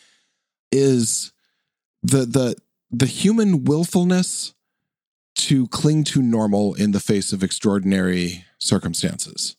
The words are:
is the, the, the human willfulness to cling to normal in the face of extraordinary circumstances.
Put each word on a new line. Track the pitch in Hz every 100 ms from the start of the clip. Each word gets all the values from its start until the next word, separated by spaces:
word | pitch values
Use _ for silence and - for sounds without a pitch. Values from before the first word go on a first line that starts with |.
| _ _ _ _ _ _ -
is | 135 139 127 113 - - _ _ _ _ _ _ _
the, | 120 135 120
the, | 131 123 - _ _ -
the | 117 127
human | - 185 226 208 160
willfulness | 127 151 175 185 180 180 180 - - _ _ _ _ _ _ _ _ -
to | - 139 120
cling | - 151 156 147
to | 143
normal | 123 113 107 101 104
in | - 104
the | 98
face | - 104 92
of | 98
extraordinary | 92 - 107 101 95 95 92 90 87 90 - -
circumstances. | - 98 90 85 92 - - - -